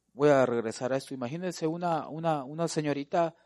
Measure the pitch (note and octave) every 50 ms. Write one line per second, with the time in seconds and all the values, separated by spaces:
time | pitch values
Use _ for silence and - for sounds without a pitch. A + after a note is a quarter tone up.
0 | _ _ _ A2+ C#3+ D3 C#3+ C3+ B2+ A#2+ A#2+ A#2 G#2+ A2+ A2 - B2+ B2 C3 C3+
1 | - - C#3 C3+ B2 A#2+ D3 E3+ F#3 F3+ E3+ - E3 D#3 D#3+ F3 F3+ F3 E3 D#3
2 | D#3+ - D3 D#3+ E3 E3 D#3 D3 B2+ C3 D3+ D#3+ E3+ D#3 - E3 D3+ D3 C#3 C#3+
3 | C#3+ - - F3 E3+ D#3+ - _ _